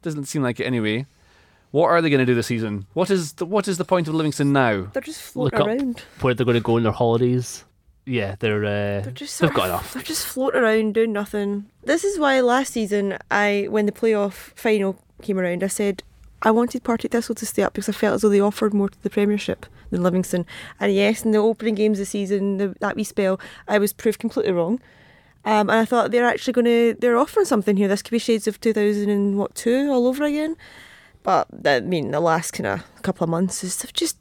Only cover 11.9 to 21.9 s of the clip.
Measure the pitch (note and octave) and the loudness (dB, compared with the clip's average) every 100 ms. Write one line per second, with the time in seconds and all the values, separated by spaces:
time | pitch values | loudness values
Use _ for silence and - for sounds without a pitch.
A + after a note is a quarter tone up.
11.9 | D#4+ G4 G4 D4 C4+ B3 B3 C4+ - G#3+ | 0 0 0 2 4 4 2 0 -4 -2
12.9 | G#3 G3 F#3+ - G3+ G#3 G3+ G3+ G#3+ G#3 | 0 -2 -4 -4 0 2 0 0 0 0
13.9 | G3+ A3+ G#3+ G3+ F#3+ - - A#3 G#3+ G3 | 0 0 2 0 -4 -20 -4 0 2 0
14.9 | F#3+ _ _ - F#3+ F3+ F3 F#3+ - G3+ | -4 _ _ -4 -2 0 0 -2 0 -2
15.9 | G3 - - - - A3 A3 A#3+ B3+ - | -2 -8 -20 -20 -2 2 4 2 -2 -2
16.9 | A3+ - A#3+ A#3 A3 G#3+ - F#3+ - G3+ | -2 0 -2 -2 -6 -6 0 0 0 -6
17.9 | G3+ G#3+ G3 G#3+ G3+ G3+ G#3 G#3+ G#3 G3 | -2 0 2 4 4 2 0 0 0 -2
18.9 | - G3+ - G3+ G#3 - F#3 - - - | -4 -6 0 0 0 -2 -8 -8 -20 -6
19.9 | F#3 F3 F3+ F3+ F#3 E3+ - - - G3+ | 0 0 0 0 -2 -4 -10 -18 -4 0
20.9 | G3 G3+ A3 A3+ G#3+ G#3+ A3 A3 G#3+ G#3+ | 2 2 2 2 2 2 0 -2 0 2